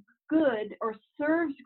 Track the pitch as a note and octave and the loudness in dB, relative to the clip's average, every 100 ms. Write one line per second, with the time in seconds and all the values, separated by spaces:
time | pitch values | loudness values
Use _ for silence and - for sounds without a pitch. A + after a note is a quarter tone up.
0 | - _ - D#4 D4+ A3 G#3+ - A3+ G#3+ | -14 _ 0 2 2 0 -4 -6 -6 -8
1 | _ - D4 D#4+ E4 C#4 | _ -4 0 0 0 -4